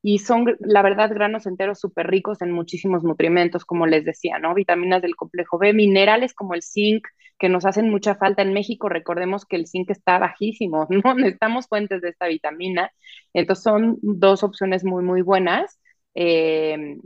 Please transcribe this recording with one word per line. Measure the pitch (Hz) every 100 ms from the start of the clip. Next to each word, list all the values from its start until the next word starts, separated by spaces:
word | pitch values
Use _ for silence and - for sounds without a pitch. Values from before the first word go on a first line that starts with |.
Y | 208 202
son, | - 233 240 226
la | - 208
verdad, | 196 202 214
granos | 208 208 220 202
enteros | 185 196 202
súper | 196 - 170
ricos | 190 190 208
en | 175
muchísimos | 175 170 175 196 180
nutrimentos, | 165 160 165 175 175 175
como | - 175 165
les | 156
decía, | 156 160 170 151
¿no? | 160
Vitaminas | 180 190 175 180 185
del | 175 170
complejo | 165 175 170 170
B, | 202
minerales | 214 208 196 196 220 254
como | - 196
el | 175
zinc, | - 208 208 214 - _ - _
que | 185
nos | 180 185
hacen | 190 226
mucha | 202 208
falta. | 202 196 202
En | 196
México, | 196 202 233 208
recordemos | 170 165 170 180 196
que | - 180
el | 165
zinc | 185 185
está | 202 - 180
bajísimo, | 185 - 208 214 196 156 156
<laughs> | 190
¿no? | 240
Necesitamos | 254 240 185 220 240 254
fuentes | 208 208 190
de | 175
esta | 165 175
vitamina. | 160 151 156 185 180 185 _ - - _
Entonces, | - 170 185
son | 226 214 226 -
dos | 208 196 196 196
opciones | 208 202 190 185
muy, | 185 185
muy | 180 185
buenas, | 180 196 175 202 392 _ _ _ _
eh, | - 175 165 160 156 156 151 151 143